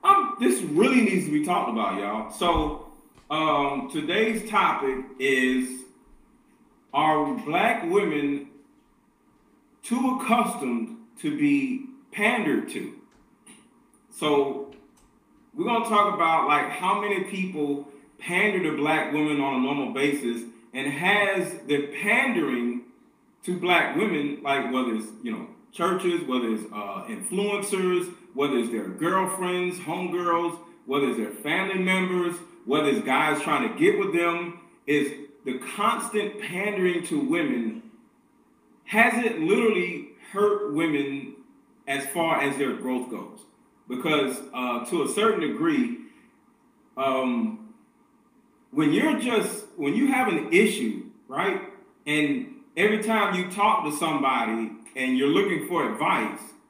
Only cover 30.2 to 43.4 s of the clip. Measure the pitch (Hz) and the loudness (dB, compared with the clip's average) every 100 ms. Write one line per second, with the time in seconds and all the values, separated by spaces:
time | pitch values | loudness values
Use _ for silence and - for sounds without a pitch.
30.2 | 175 170 170 - - - - 139 139 113 | 0 2 0 -6 -16 -20 -2 0 2 0
31.2 | 107 - 147 175 190 190 185 190 185 180 | -4 -6 -2 -2 0 0 2 2 2 0
32.2 | 175 - - - - 147 147 120 - 135 | 0 -4 -14 -16 0 2 2 0 2 2
33.2 | 160 143 - 143 113 120 170 196 190 170 | 2 0 0 0 0 2 2 2 0 0
34.2 | 170 175 175 - - _ - 147 143 - | 0 -2 -6 -12 -20 _ -2 0 0 -6
35.2 | - - 127 127 - - 202 - - 214 | -16 -12 -8 -8 -8 -2 0 0 -2 -4
36.2 | 185 - - 185 202 202 180 170 - 151 | -4 -6 -8 -4 -4 0 0 0 -2 -2
37.2 | 127 170 147 117 113 107 - - _ _ | 0 0 0 -2 -4 -6 -16 -20 _ _
38.2 | _ _ _ _ _ _ - 208 240 226 | _ _ _ _ _ _ -4 4 4 4
39.2 | 233 - 160 226 226 185 175 170 - - | -2 0 2 4 4 2 -2 -6 -12 -20
40.2 | - 196 208 202 208 143 165 143 139 139 | -10 0 2 2 -2 0 0 0 -2 -6
41.2 | 131 - - _ _ _ - 139 139 175 | -10 -16 -20 _ _ _ -6 -6 -4 -2
42.2 | 165 139 139 131 135 117 123 127 - 104 | 0 2 0 0 -2 -2 -2 -4 -4 -8
43.2 | - - | -12 -16